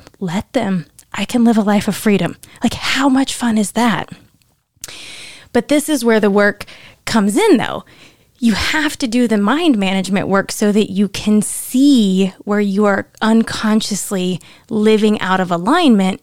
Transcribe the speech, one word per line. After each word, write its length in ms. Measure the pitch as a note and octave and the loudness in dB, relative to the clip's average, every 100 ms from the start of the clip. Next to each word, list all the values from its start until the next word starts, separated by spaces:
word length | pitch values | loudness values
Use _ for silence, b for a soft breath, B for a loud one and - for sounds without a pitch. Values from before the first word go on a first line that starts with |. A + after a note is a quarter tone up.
| - - | -6 -10
let 320 | F#3+ F3 - | -6 -6 -4
them. 340 | - G3 F#3 - _ - - | -4 -2 -4 -6 _ -16 -10
I 80 | |
can 200 | G3 B3 | -4 2
live 120 | A#3 A3 | 2 4
a 60 | |
life 240 | G3+ G#3 - | 2 0 0
of 80 | |
freedom. 420 | F#3+ A3 G3+ E3+ - B B | -2 0 0 0 -8 B B
Like, 140 | A#3 | -6
how 340 | - - C4 C#4 | -4 -6 -2 2
much 260 | C4 C4+ | 2 0
fun 220 | - A#3+ A3 | -2 -2 0
is 140 | G3+ | -2
that? 380 | - A#3+ F3+ - - _ _ _ _ _ _ - B B B B B B | 0 0 -2 -6 -14 _ _ _ _ _ _ -20 B B B B B B
But 160 | B3 - | -2 0
this 200 | D4 C#4+ | 0 0
is 160 | D4 | -2
where 140 | A#3 A3 | 2 2
the 100 | G3+ | 2
work 360 | G3 G3+ G3+ - B B B | 2 2 0 -12 B B B
comes 320 | - A#3 G3+ G#3+ | -4 0 0 2
in, 200 | A4 C4+ | 2 2
though. 280 | - - - b b b b b | 0 -8 -14 b b b b b
You 140 | A#3 | -2
have 440 | G3 - D#4 D4+ - | 0 -2 -2 -2 -4
to 80 | C4 | -4
do 220 | A#3+ A#3+ | 0 0
the 100 | G#3+ | 2
mind 400 | G3+ C#4 F4 A3+ | 0 2 2 2
management 480 | F#3+ F#3+ F#3 F#3+ - | 0 -2 -2 -2 0
work 240 | F#3+ F#3+ | 0 -2
so 220 | - G#3 | -2 0
that 180 | G#3 G#3 | 2 0
you 160 | F#3+ G3+ | 0 -2
can 340 | - - G#3+ | -2 0 0
see 920 | - - - B3+ C#4+ C4 G3+ F#3 F#3+ - | 0 -6 -4 2 4 4 4 2 0 -4
where 180 | - G#3 | -4 -2
you 240 | G#3 F#3+ | 0 0
are 220 | G#3 G3 - - | 2 0 -4 -4
unconsciously 1200 | A3 A3+ A3+ - G#3+ G#3+ - G3 - G3 F3+ F3+ b b b | 0 2 0 -2 0 0 -2 -6 -6 -4 -2 -4 b b b
living 520 | A3 G#3+ A3 G#3+ G#3 | 0 2 4 2 0
out 180 | F#3 F#3 | 0 -2
of 140 | F3+ | 0
alignment 680 | E3+ F3+ E4 E4 G#3+ F#3+ G3+ | -2 0 2 4 4 2 -2